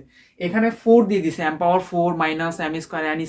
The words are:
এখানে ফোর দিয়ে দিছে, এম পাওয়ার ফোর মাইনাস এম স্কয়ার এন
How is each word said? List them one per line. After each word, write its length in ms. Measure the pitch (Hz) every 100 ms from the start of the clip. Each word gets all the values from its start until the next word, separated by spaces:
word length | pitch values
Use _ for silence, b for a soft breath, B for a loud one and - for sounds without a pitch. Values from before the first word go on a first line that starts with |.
| - b b -
এখানে 280 | 175 208 226 226
ফোর 180 | 226 233 202
দিয়ে 140 | 196 160
দিছে, 160 | 147 156
এম 80 | 156
পাওয়ার 200 | 175 180 180
ফোর 200 | 175 175 165
মাইনাস 340 | 160 156 165 170 160
এম 80 | 160 160
স্কয়ার 180 | 165 156
এন 80 | 156